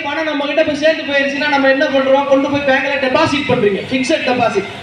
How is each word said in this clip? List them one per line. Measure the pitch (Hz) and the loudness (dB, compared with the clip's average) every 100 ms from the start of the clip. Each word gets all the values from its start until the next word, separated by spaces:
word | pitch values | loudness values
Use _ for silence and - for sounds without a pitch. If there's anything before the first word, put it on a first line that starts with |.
| 285 | 0
பணம் | 302 311 | -4 -4
நம்ம | 285 285 | -4 -2
கிட்ட | 294 | 0
போய் | 302 285 | 0 2
சேர்ந்து | 311 311 277 | 0 0 0
போயிருச்சுன்னா | 285 277 285 294 | 0 0 -2 0
நம்ம | 277 269 | 2 2
என்ன | 269 302 | 2 2
பண்றோம்? | 269 262 269 277 | 2 2 2 4
கொண்டு | 277 277 | 2 2
போய் | 285 277 | -2 0
பேங்க்ல | 262 277 269 | 0 0 -2
டெபாசிட் | 254 302 320 277 - | 0 2 2 0 -2
பண்றீங்க, | 233 202 190 - | 0 0 0 -4
ஃபிக்ஸட் | 262 254 311 254 | -4 0 -2 0
டெபாசிட். | 254 226 196 - - | 0 0 -2 -6 -8